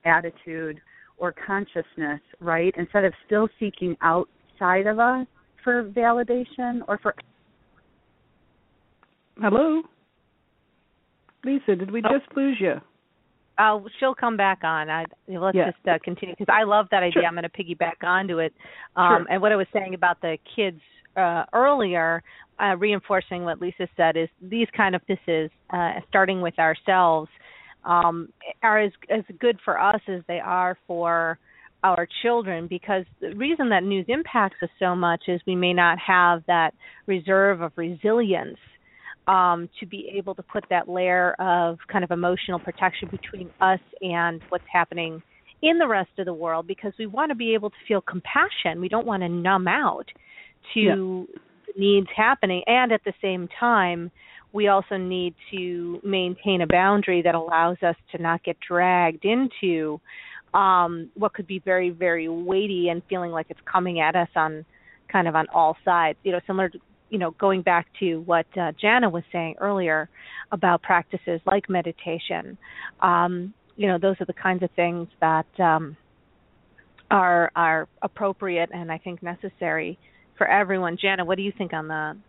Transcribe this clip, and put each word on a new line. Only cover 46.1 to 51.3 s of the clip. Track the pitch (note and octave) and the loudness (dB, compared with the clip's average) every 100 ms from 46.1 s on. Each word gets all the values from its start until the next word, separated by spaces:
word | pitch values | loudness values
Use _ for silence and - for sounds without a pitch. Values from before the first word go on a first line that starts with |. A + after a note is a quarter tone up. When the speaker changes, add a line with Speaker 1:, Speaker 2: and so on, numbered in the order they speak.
| - | -6
Speaker 3:
of | |
the | F#3 | -6
world, | E3 E3 E3 E3+ | -6 -4 -4 -4
because | F#3+ G#3 - | -8 -8 -8
we | A3 | -8
wanna | A3 D#4 | -4 -4
be | B3 A#3 | -2 0
able | A3 G#3 | -2 -2
to | - - | -10 -2
feel | G3+ | -2
compassion. | - F3+ - C#4 F#4 - F3+ D#3+ | -2 -8 -2 0 0 0 -4 -4
We | F3+ | -2
don't | G#3+ A#3 | -2 -2
wanna | G3 F3 | -4 -2
numb | F3 F3 F#3+ F3+ | -2 2 2 2
out | A#3 B3+ - - - _ - - _ - | 0 0 -2 -10 -20 _ -20 -20 _ -6
to | A3+ | 2
Speaker 2:
Yeah. | G#3+ | 2
Speaker 3:
the | G3 F#3 F#3 F3+ | 2 -2 -6 -10